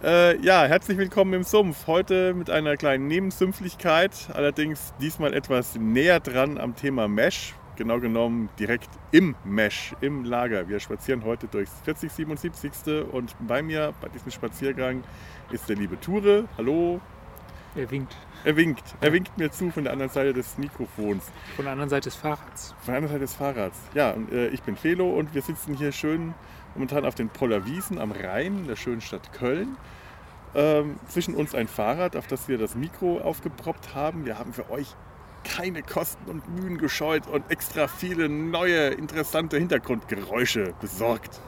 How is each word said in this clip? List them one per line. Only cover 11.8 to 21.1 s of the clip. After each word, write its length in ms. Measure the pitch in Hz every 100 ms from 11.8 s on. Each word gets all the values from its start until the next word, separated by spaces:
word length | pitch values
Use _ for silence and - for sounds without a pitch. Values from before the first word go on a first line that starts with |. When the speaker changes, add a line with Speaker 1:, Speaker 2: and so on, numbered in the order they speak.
Speaker 1:
vierzig 260 | - 156 160
siebenundsiebzigste 920 | - 156 151 175 - 151 - - 151
und 320 | - 127 120 - 117
bei 160 | 123
mir 300 | 156 156 151 -
bei 80 | -
diesem 240 | - -
Spaziergang 720 | - 120 - 135 131 127 127 127 - - - -
ist 160 | 120 -
der 80 | 104
liebe 240 | 101 87
Ture. 440 | - 202 202 202 226 -
Hallo. 440 | 113 160 175 175 - - - - - - - -
Speaker 2:
Er 120 | 123
winkt. 260 | 139 131 - - -
Speaker 1:
Er 120 | - 151
winkt. 260 | 165 135 - -
Er 80 | 151
Speaker 2:
Ja. 40 |
Speaker 1:
winkt 240 | 165 185 -
mir 140 | 156
zu 180 | - 180
von 140 | 160
der 80 | 139
anderen 180 | 127 135
Seite 220 | 143 139
des 260 | 127 120 -
Mikrofons. 680 | 143 - 117 - 104